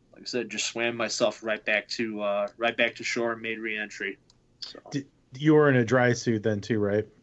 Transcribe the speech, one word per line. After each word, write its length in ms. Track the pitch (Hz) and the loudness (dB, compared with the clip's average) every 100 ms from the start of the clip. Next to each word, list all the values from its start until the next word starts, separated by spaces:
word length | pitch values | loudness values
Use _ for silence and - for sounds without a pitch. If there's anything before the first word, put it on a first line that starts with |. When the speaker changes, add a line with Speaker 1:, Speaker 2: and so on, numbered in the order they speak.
| _ | _
Speaker 1:
like 100 | - | -18
I 40 | 98 | -6
said, 220 | 123 107 | -6 -4
just 180 | 107 - | -4 -6
swam 300 | 117 117 117 | -2 -2 -2
myself 460 | 110 - 113 - | -4 0 0 0
right 220 | 113 107 | -4 -4
back 240 | - 107 - | 0 -2 -2
to, 320 | - 113 104 | -4 -4 -2
uh, 260 | 104 101 101 - | -2 0 -2 -2
right 200 | 117 113 | -2 0
back 180 | 117 - | -2 -2
to 80 | |
shore 280 | 113 123 117 | -6 -2 -2
and 100 | 113 | -2
made 160 | 113 110 | -6 -6
reentry. 600 | 110 107 104 - 98 98 _ _ _ - | -6 -6 -8 -6 -8 -8 _ _ _ -18
So. 180 | - - - | -18 -18 -8
Speaker 2:
Did, 140 | 147 - _ _ 131 | -8 -8 _ _ -2
you 180 | 151 | 4
were 140 | 151 147 | 6 6
in 80 | 127 | 6
a 80 | |
dry 280 | 113 127 123 | 4 4 4
suit 320 | 117 123 110 | 2 0 0
then 160 | 110 104 | 0 -2
too, 180 | - 110 | -2 0
right? 280 | 101 107 104 _ | 2 0 -2 _